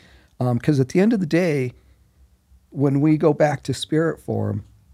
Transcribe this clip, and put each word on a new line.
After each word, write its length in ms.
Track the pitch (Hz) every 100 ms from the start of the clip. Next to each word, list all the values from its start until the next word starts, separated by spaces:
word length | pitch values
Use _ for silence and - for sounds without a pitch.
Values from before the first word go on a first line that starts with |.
| _ _ _ -
Um, 180 | 123 120
'cause 200 | - 139
at 120 | 127
the 100 | 165
end 120 | 214
of 60 | 226
the 60 | 151
day, 460 | 160 180 147 127 - _ _ _ _ _ _ _ _ _
when 300 | - 139 139
we 160 | 156 156
go 160 | 160
back 300 | 147 151 139
to 100 | -
spirit 460 | 131 - 156 165 -
form, 440 | - 107 104 101 - _ _